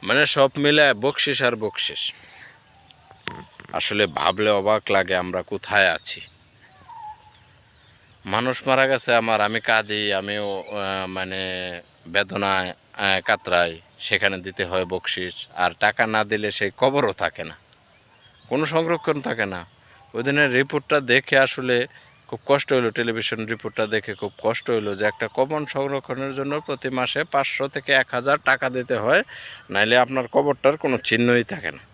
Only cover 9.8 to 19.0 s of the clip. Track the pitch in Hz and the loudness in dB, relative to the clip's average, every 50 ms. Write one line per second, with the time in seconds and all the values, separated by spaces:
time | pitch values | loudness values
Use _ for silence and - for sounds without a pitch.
9.8 | 107 101 107 104 104 104 101 95 95 101 104 104 104 101 98 95 87 - 104 104 | 2 0 -4 -2 -2 0 -2 -2 -2 -4 -4 -4 -4 -4 -6 -6 -8 -8 -8 -6
10.8 | 98 95 98 95 95 92 95 92 92 92 95 95 95 92 92 92 92 90 87 87 | -4 -4 -4 -4 -4 -6 -6 -6 -6 -6 -6 -6 -6 -6 -6 -6 -8 -8 -10 -12
11.8 | 87 - - - - 85 85 98 101 92 92 101 101 98 98 95 92 90 87 - | -16 -18 -20 -18 -16 -2 0 0 0 0 -2 -2 0 0 0 0 0 -4 -6 -12
12.8 | - - - - 104 98 95 95 - - 110 101 - - 92 87 87 85 82 80 | -16 -18 -10 -2 0 0 0 0 2 0 0 0 0 0 2 2 2 2 -2 -8
13.8 | - - - - - - 110 95 107 98 98 92 87 95 92 - 101 87 87 92 | -16 -20 -18 -12 -6 -2 -2 2 2 0 0 0 -8 -10 -6 -6 -6 -2 -2 -2
14.8 | 92 87 92 90 - - - - 92 90 87 - - - - - 90 90 87 - | -2 -2 -4 -6 -6 -6 -6 -6 -6 -8 -8 -12 -16 -14 -4 -2 -2 -2 0 2
15.8 | - 104 107 - 120 110 110 110 107 104 110 107 104 104 104 - 107 98 - - | 0 0 2 2 -2 0 0 -2 0 0 -2 -2 -2 -4 -4 -2 -4 -4 -2 2
16.8 | - 135 135 143 135 107 95 - 95 82 - - 90 80 78 - - - - - | 0 2 2 2 0 0 0 -2 -4 -4 -4 -4 -12 -12 -12 -16 -20 -20 -20 -20
17.8 | - - - - _ _ - _ _ - _ - - - 120 135 156 151 156 160 | -20 -20 -20 -20 _ _ -20 _ _ -20 _ -20 -10 -4 -2 -2 -2 0 0 0
18.8 | 165 165 170 156 | 0 0 -2 -2